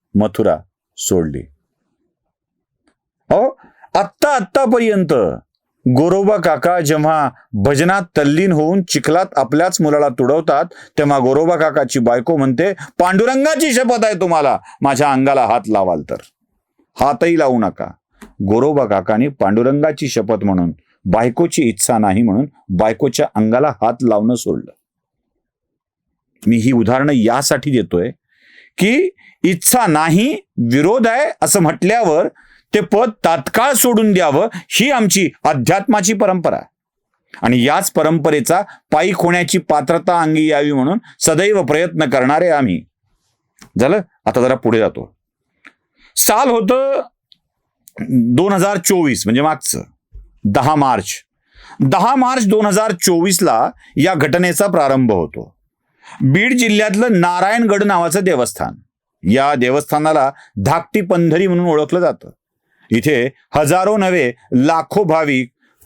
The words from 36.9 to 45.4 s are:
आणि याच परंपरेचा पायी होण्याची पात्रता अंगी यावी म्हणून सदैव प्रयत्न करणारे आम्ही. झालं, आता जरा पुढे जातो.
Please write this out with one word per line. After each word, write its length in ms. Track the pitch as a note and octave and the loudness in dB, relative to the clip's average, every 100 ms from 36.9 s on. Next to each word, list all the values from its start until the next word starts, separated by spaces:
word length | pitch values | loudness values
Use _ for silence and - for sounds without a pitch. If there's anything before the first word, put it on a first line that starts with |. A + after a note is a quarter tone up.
| _ _ _ _ - | _ _ _ _ -6
आणि 220 | A#2 B2 | 0 2
याच 280 | B2 E3 - | 2 0 -2
परंपरेचा 680 | E3+ D#3 E3 D#3+ D3+ A#2 F3+ G3 - _ | -2 0 0 0 0 0 -2 -2 -10 _
पायी 180 | D#3 F#3 | 0 0
होण्याची 480 | F3 E3+ F3 E3+ F#3 | 0 0 0 0 -2
पात्रता 640 | - D3+ C3 E3 F3 E3+ | 0 -2 0 -2 0 0
अंगी 260 | D#3 D#3 D#3 | 0 0 0
यावी 260 | D3 D3 | 0 0
म्हणून 260 | C#3 C3 A3 - - | 0 -2 -2 -6 -6
सदैव 420 | - D#3 G3 G3+ | -2 0 2 0
प्रयत्न 480 | C#3 D3+ F3 E3 C#3+ | 0 0 -2 -2 -2
करणारे 380 | C3 B2+ D#3 F3 | 0 2 2 2
आम्ही. 360 | D3 B2 E2 - _ _ _ _ _ _ _ - - | 0 0 -4 -8 _ _ _ _ _ _ _ -10 -2
झालं, 200 | C3 G#3 F3 _ - | 0 0 -4 _ -4
आता 140 | B2 | 0
जरा 140 | B2+ | 0
पुढे 240 | B2+ A2+ A2+ | 0 0 0
जातो. 380 | G2 - - _ _ _ | 0 -4 -14 _ _ _